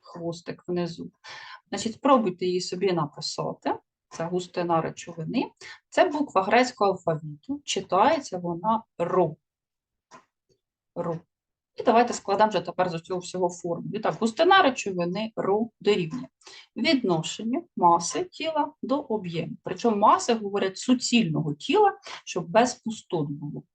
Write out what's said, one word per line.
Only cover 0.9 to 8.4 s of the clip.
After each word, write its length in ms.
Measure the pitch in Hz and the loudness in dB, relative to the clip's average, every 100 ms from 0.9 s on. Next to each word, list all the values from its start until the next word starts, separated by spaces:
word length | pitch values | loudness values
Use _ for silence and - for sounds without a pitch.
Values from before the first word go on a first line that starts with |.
| 170 - _ - - - - _ | -8 -14 _ -20 -18 -18 -20 _
Значить, 260 | - 226 | -6 -6
спробуйте 520 | - 277 269 208 180 180 | -4 4 4 4 -2 -2
її 140 | 180 | -2
собі 320 | 180 180 196 | -4 -2 0
написати. 840 | 175 147 - 156 - 151 - 277 - _ _ _ | 0 -2 -6 -10 -6 -6 -6 -6 -6 _ _ _
Це 160 | - | -8
густина 560 | 170 180 180 - 175 165 | -4 -4 -6 -6 0 0
речовини. 680 | 160 - - 170 160 220 - _ - - _ | -2 -8 -14 -10 -4 -4 -4 _ -20 -20 _
Це 200 | - 349 | 2 4
буква 340 | 302 - 190 | 4 0 0
грецького 480 | 190 220 254 - 202 | 4 4 4 2 0
алфавіту. 720 | 185 - 156 156 147 - 285 | 2 -2 -4 -6 -16 -10 -10
Читається 760 | - - 190 180 233 320 - | -6 -6 -2 2 4 2 -2
вона 440 | 180 | -8